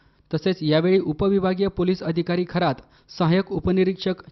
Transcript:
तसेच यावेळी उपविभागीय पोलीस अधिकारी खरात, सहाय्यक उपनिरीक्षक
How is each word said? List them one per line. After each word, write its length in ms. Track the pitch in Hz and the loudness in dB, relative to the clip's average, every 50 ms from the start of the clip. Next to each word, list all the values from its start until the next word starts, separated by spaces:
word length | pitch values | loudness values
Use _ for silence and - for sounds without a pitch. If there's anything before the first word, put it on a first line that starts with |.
| _ _ _ _ _ - - | _ _ _ _ _ -8 -6
तसेच 240 | 156 - 190 185 - | -4 -2 -2 -4 -2
यावेळी 380 | 156 151 151 160 165 180 190 196 | 0 2 2 2 4 4 2 2
उपविभागीय 680 | 175 170 151 - 196 196 202 196 185 185 190 180 196 196 | 2 0 -4 -2 0 2 2 2 0 0 -2 0 -2 -4
पोलीस 360 | - - 175 180 185 - - | -2 -2 -2 -2 -2 -2 -2
अधिकारी 420 | 165 160 175 165 175 175 180 180 170 | -4 -4 -4 -2 -2 -2 -4 -4 -2
खरात, 260 | - 175 180 156 - - - _ _ _ _ _ - - | -2 -2 0 0 -2 -4 -10 _ _ _ _ _ -4 -2
सहाय्यक 340 | 180 156 170 190 190 - | 2 2 2 2 2 -2
उपनिरीक्षक 640 | 196 160 - 185 180 190 185 185 190 - - 190 180 - - - | -6 -4 -2 0 2 2 2 2 0 -4 -4 -6 -6 -6 -8 -18